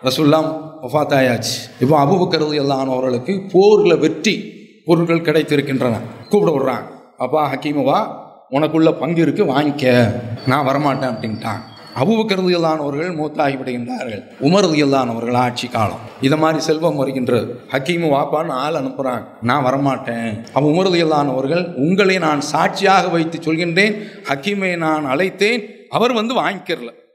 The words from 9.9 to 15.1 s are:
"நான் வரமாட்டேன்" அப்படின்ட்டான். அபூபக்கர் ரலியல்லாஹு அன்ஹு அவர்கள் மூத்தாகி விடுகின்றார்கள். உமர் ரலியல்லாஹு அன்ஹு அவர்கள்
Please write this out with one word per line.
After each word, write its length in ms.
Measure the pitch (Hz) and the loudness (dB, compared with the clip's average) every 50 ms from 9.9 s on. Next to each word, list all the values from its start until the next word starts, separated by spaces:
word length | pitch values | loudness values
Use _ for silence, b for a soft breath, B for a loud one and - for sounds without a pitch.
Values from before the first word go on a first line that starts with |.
| 123 123 120 107 - - - - - - - | 4 4 4 2 0 -4 -6 -8 -10 -6 -2
"நான் 220 | 131 127 147 143 | 0 0 0 0
வரமாட்டேன்" 360 | 131 135 139 143 143 131 - 135 | 0 0 0 0 0 -2 -2 -2
அப்படின்ட்டான். 720 | 127 117 110 117 113 107 101 - 117 104 - - - - - - - - | -4 -6 -6 -6 -6 -8 -6 -6 -8 -8 -8 -10 -16 -20 -20 -20 -14 -2
அபூபக்கர் 440 | 117 127 175 226 220 220 220 196 185 | 0 2 2 2 2 0 0 -2 0
ரலியல்லாஹு 340 | 185 180 180 175 165 160 156 | 2 0 2 2 2 0 0
அன்ஹு 40 | |
அவர்கள் 380 | 156 147 143 139 143 165 185 175 | 0 -2 -4 -4 -4 -4 -4 -4
மூத்தாகி 420 | 151 151 151 151 - 151 139 139 | -4 -6 -6 -2 -2 0 0 0
விடுகின்றார்கள். 680 | 131 131 127 120 123 120 120 127 117 - 120 107 98 - - - - | -2 -6 -6 -6 -6 -6 -6 -8 -8 -8 -8 -8 -10 -12 -16 -10 0
உமர் 240 | 117 143 175 202 196 | 2 4 4 4 4
ரலியல்லாஹு 380 | 175 156 147 147 139 139 135 127 | 4 2 2 2 4 4 2 2
அன்ஹு 60 | |
அவர்கள் 240 | 120 | 0